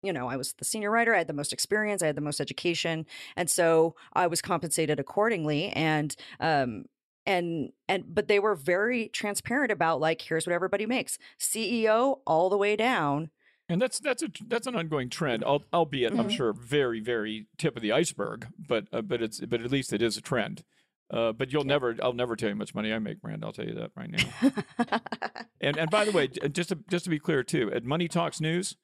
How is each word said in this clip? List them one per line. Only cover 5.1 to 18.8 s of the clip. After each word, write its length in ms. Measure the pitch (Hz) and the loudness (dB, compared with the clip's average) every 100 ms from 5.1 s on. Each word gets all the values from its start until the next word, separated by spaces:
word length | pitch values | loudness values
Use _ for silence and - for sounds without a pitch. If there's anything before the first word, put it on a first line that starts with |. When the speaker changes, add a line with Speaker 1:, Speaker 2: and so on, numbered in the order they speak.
| - 214 214 151 147 185 - | 2 2 2 0 0 0 0
Speaker 1:
And, 400 | 160 156 147 - - - | 2 2 0 -6 -14 -4
um, 460 | 165 151 127 107 - _ _ _ - | 0 2 2 -4 -10 _ _ _ -2
and, 440 | 185 175 165 127 - _ | 0 0 -2 -4 -8 _
and, 180 | 190 - | -4 -2
but 200 | 175 - | -2 2
they 120 | 202 | 4
were 160 | 208 190 | 4 0
very 540 | 135 180 214 247 - | 0 2 2 0 -2
transparent 640 | - 208 202 - 240 269 | -4 -4 -6 -2 0 0
about, 280 | 208 165 156 | 2 2 2
like, 220 | 156 165 | 2 0
"Here's 240 | - 160 165 | -2 -4 0
what 60 | |
everybody 340 | 175 185 196 214 | 0 0 -2 0
makes, 320 | 247 - - - _ | -2 -2 -8 -12 _
C 460 | - 220 220 233 | -4 -2 -2 2
E 40 | 220 | 4
O 360 | 220 262 269 - | 4 4 0 2
all 240 | 160 180 | 4 4
the 80 | 202 | 4
way 180 | 202 208 | 2 2
down." 540 | 226 240 151 143 160 _ _ _ _ | 2 2 2 0 -2 _ _ _ _
Speaker 2:
And 100 | 170 | 0
that's, 200 | 254 - | 0 0
that's 240 | 294 254 | -4 -2
a, 60 | 311 - 214 | -4 -8 -4
that's 180 | 233 240 | -4 -2
an 100 | 240 | -4
ongoing 320 | 165 151 123 | -2 -2 -2
trend, 360 | - 151 117 | -2 0 0
al-, 220 | - 143 - | 2 0 2
albeit, 420 | 170 160 135 120 | 2 2 2 2
I'm 40 | 220 | 2
Speaker 1:
Mm-hmm. 120 | 214 | 0
Speaker 2:
sure, 220 | 220 120 | 2 0
very, 480 | 104 120 147 131 113 | 0 0 2 2 0
very 460 | 110 117 107 110 107 _ | -2 -2 -2 -6 -10 _
tip 160 | 165 123 | -2 0
of 80 | |
the 80 | 110 | 2
iceberg, 560 | 120 160 - 110 113 117 - | 2 2 0 -6 -6 -12 -16
but, 300 | - 117 | -2 -2